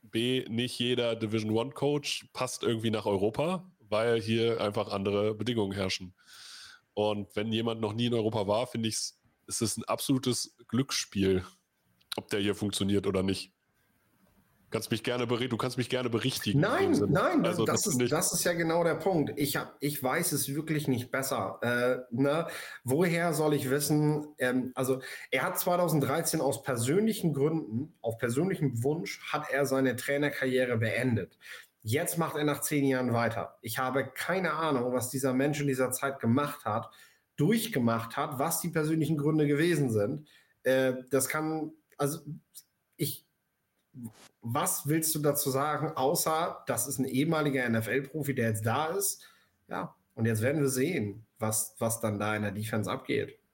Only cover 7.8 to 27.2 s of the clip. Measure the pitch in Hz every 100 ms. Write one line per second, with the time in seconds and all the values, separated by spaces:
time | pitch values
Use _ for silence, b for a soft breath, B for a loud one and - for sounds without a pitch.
7.8 | 110 107 120 117 110 110 98 104 120 117
8.8 | 113 107 - - _ _ - - 110 -
9.8 | - 110 - 135 127 120 - _ - 117
10.8 | 135 - - 101 95 92 92 _ _ _
11.8 | _ _ _ - - 104 101 98 104 -
12.8 | 98 101 98 95 95 95 - _ _ _
13.8 | _ _ _ _ _ _ _ _ _ 113
14.8 | 104 113 - 123 120 120 123 113 127 123
15.8 | 120 127 123 113 117 - - 120 185 294
16.8 | 392 285 202 151 254 349 175 - 226 -
17.8 | - 139 123 147 180 175 185 175 165 165
18.8 | 170 156 196 180 143 - 143 156 123 -
19.8 | 143 143 127 147 170 143 127 143 151 151
20.8 | 147 127 117 127 131 127 95 - 120 120
21.8 | 123 127 - 117 139 151 160 B B B
22.8 | - 135 180 170 170 151 156 147 131 139
23.8 | 147 151 151 151 - - 127 127 127 131
24.8 | 127 131 B B B 131 165 - - 180
25.8 | 175 156 127 147 165 160 135 - - 123
26.8 | 117 170 220 208